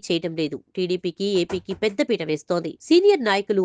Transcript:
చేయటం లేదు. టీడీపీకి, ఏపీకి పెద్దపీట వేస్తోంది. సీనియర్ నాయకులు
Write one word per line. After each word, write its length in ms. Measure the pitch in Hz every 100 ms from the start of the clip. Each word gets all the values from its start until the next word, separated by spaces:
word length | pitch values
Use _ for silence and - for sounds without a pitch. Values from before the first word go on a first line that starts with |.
| -
చేయటం 260 | 170 170 165
లేదు. 180 | 151 143 - -
టీడీపీకి, 520 | 180 180 180 - 196 190
ఏపీకి 320 | 170 185 - 190
పెద్దపీట 400 | 214 202 294 208 156
వేస్తోంది. 420 | 151 - 175 165 - -
సీనియర్ 360 | 339 403 392 220
నాయకులు 360 | 196 202 202